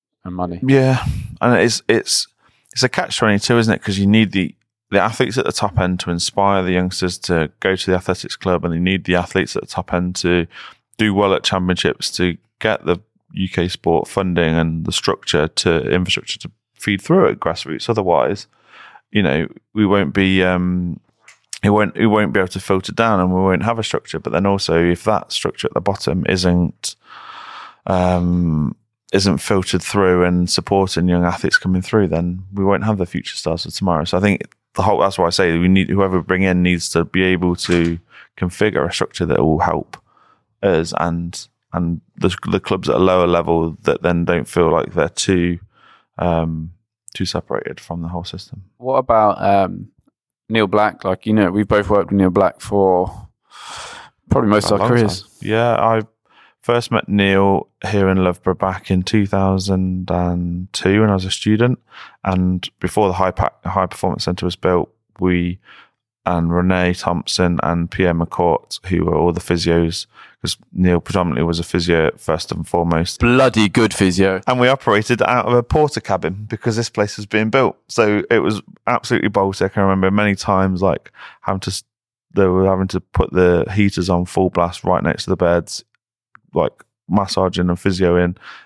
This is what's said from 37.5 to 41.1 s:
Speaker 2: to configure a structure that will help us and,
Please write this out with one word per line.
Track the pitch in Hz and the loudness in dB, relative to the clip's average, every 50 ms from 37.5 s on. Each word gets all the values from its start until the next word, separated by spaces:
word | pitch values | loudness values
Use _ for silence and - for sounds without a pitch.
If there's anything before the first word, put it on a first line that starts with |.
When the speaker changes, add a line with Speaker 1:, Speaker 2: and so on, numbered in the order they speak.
| 87 | -2
Speaker 2:
to | - - - 87 85 85 85 85 85 - _ - - - _ _ | -2 -2 0 0 2 2 0 -2 -6 -10 _ -20 -20 -20 _ _
configure | - 95 87 - - 104 107 - 71 71 90 | -6 -6 -6 -2 -2 -2 0 0 0 -2 -2
a | |
structure | - - - - - - 87 | -2 -4 -4 -4 -4 -4 -2
that | 80 65 - | 0 2 2
will | 67 80 76 85 | 2 2 2 0
help | 90 87 82 76 - - - - _ _ _ _ _ _ _ _ _ _ _ _ | 0 -2 -2 -4 -6 -10 -16 -20 _ _ _ _ _ _ _ _ _ _ _ _
us | 98 98 87 80 85 82 - - | 0 0 2 0 0 -2 -4 -4
and, | 82 87 | -2 -2